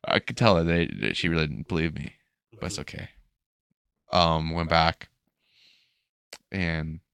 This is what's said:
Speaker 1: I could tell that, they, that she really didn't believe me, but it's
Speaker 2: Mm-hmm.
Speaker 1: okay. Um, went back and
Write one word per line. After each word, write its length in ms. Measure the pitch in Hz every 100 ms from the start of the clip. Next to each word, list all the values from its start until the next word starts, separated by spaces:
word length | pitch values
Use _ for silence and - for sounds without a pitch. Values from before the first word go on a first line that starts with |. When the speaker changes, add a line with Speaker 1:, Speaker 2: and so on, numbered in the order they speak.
Speaker 1:
I 140 | - -
could 180 | - 120
tell 180 | 117
that, 80 | 87
they, 220 | 85 85 85 50
that 160 | 50 -
she 100 | 87
really 200 | 82 78
didn't 200 | 57 -
believe 260 | 85 82
me, 180 | 78 71 - _ _ _ -
but 100 | 92
it's 80 | -
Speaker 2:
Mm-hmm. 180 | - -
Speaker 1:
okay. 120 | - _ _ _ _ _ _ _ _ _ _
Um, 380 | 92 82 80 80
went 180 | 82 82
back 380 | 82 80 - - _ _ _ _ _ _ _ _ _ _ _ _ - _
and 480 | 98 85 80 80 80 _